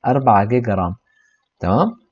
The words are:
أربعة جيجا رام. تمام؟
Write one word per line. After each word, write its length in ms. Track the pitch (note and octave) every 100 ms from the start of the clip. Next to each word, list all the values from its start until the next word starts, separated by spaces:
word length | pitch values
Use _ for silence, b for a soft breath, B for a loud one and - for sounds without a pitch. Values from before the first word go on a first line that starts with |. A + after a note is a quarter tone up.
| -
أربعة 380 | C3+ C3 G#2
جيجا 300 | G#2 B2 A#2
رام. 200 | F#2+ F2 F#2+ _ _ _ _ _ _
تمام؟ 300 | F2 G#2+ G#3 A3+ _